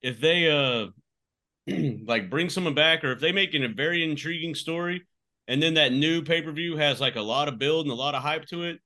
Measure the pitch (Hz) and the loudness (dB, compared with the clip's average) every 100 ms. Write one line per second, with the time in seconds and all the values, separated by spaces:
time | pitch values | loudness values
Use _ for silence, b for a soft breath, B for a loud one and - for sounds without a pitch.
0 | 127 113 147 175 165 147 139 120 101 - | -4 0 2 4 4 4 2 0 -2 -10
1 | _ _ _ _ _ _ - - 151 107 | _ _ _ _ _ _ -6 -2 -2 -4
2 | 107 117 95 135 175 190 180 139 156 160 | -2 -2 0 -2 -2 -2 -2 2 4 4
3 | 143 123 156 185 190 156 127 104 151 170 | 0 0 0 0 0 0 -2 -2 -2 0
4 | 165 147 156 170 165 147 - 165 175 180 | -2 -4 -6 -6 -6 -8 -6 -4 -4 -6
5 | - _ _ _ - 131 160 160 143 127 | -10 _ _ _ -4 2 2 4 4 4
6 | 156 165 151 165 156 151 170 156 147 127 | 2 2 0 -2 -2 -6 -4 0 0 2
7 | 135 113 104 123 147 120 135 160 147 120 | 0 -2 -2 0 -2 -2 0 0 0 -2
8 | 139 143 143 160 151 170 170 170 | -2 -2 -2 -4 -6 -8 -6 -8